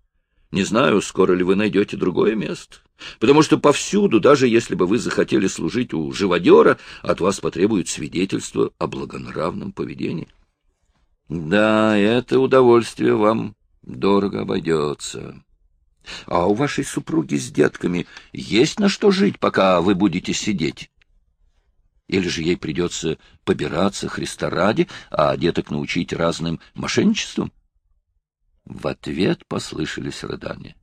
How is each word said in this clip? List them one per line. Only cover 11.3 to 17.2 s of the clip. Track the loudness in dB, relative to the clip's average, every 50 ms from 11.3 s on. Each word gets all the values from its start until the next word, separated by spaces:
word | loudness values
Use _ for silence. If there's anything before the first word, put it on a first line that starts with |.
| -8 -6 -4 0 2 2 4 4 4 4 4 4 4
это | 4 4 2 2 0 0 2 2 2
удовольствие | 4 4 6 6 8 8 8 6 4 0 -4 -2 0 2 2
вам | 4 2 2 2 0 -2 -6 -10 _ _ _ _ _
дорого | _ -16 -8 -2 0 2 2 2 2 0 -4 -4
обойдется. | -4 -4 -4 -2 0 0 0 0 0 -2 -4 -6 -10 -12 -12 -12 -12 -14 -16 -18 _ _ _ _ _ _ _ _ _ _ _ _ -20 -18 -18 -14 -8
А | -2 0 2 2
у | 2 2
вашей | 2 0 -2 -2 -4 -6
супруги | -6 -6 -8 -6 -2 -2 -2